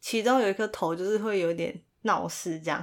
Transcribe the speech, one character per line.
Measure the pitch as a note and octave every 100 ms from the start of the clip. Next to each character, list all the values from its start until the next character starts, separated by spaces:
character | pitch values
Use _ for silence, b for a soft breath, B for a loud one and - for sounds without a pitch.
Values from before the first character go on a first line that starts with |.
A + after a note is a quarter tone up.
其 | - A3+
中 | A3 B3+
有 | G#3
一 |
颗 | F#3+ G#3+
头 | - E3
就 | E3+
是 | F#3 G#3+
会 | G#3+ G3
有 | E3+
点 | E3+ E3+ - - _
闹 | A3 F3+ F3
事 | - F3+ D#3+
这 | D#3
样， | D3